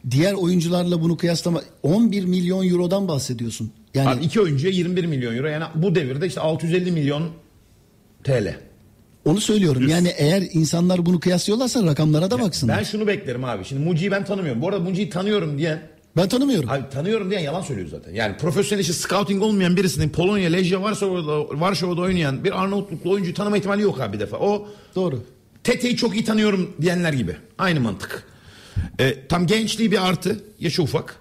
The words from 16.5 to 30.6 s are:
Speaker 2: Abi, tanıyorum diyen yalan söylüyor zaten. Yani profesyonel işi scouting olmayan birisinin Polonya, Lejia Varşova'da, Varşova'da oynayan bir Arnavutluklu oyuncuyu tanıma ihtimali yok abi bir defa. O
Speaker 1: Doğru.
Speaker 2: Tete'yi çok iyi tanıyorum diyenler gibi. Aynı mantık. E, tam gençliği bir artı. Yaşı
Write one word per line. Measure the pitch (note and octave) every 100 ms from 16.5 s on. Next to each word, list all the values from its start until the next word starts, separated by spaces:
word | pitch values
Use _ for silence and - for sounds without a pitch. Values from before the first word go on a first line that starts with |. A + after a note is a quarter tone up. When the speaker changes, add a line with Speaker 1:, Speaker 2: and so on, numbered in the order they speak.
| G#3+ A#2+
Speaker 2:
Abi, | C#3 A#2+
tanıyorum | C3+ F3 A3+ F#3
diyen | G3+
yalan | D3 F3
söylüyor | F3 G#2+ E2
zaten. | D2+ -
Yani | G2 G#2+ F#2
profesyonel | E3 E3+ - G3+
işi | E3
scouting | E3+ - F#3 G3+ G3
olmayan | G#3+ G#3 F3 F3+
birisinin | F#3 - D#3
Polonya, | D3 F3+ G#3 F3
Lejia | F3 F3 F#3+
Varşova'da, | G#3 G#3 G3 F3+ D3+ D3+ D3 D3
Varşova'da | F3+ E3+ F3+ E3+
oynayan | F3+ F#3 D3 C3+
bir | E3+ F#3
Arnavutluklu | F#3+ G3+ G3 D#3 F3
oyuncuyu | G3+ F3+
tanıma | E3+ G#3 G#3
ihtimali | G3 G3+
yok | G3+ C3
abi | A2+
bir | G#2
defa. | G#2 -
O | F#3+ G#3 - - -
Speaker 1:
Doğru. | F#3 F3+ B2+ - - _ -
Speaker 2:
Tete'yi | - B3+ B3 A#3+
çok | A#3
iyi | G3+
tanıyorum | A3 G#3+ G#3+ G3 F3 -
diyenler | E3+ F3+ E3+
gibi. | C#3 F2+ D#2+ - -
Aynı | F#3 D#3+
mantık. | A#2 F#2+ - - - - - - - - - -
E, | C3 - -
tam | F3 F3
gençliği | A3 G#3+ - A3+
bir | G3+ F#3
artı. | F3+ F#3 G#3+ -
Yaşı | -